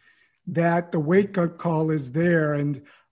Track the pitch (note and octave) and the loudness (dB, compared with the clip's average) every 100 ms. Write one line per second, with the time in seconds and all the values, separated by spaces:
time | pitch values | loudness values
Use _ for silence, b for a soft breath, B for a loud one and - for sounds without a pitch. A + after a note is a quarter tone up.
0 | b b b b - D#3+ E3+ E3+ E3+ E3+ | b b b b -6 0 2 0 0 -4
1 | D3 F#3+ G3 F#3 E3+ - E3+ D#3+ D#3 D#3 | 2 2 2 0 -2 -2 -2 0 0 -2
2 | B2+ C#3+ F3 E3 D3+ D3 C#3+ C#3 B B | -4 -2 2 2 2 0 -2 -4 B B
3 | B | B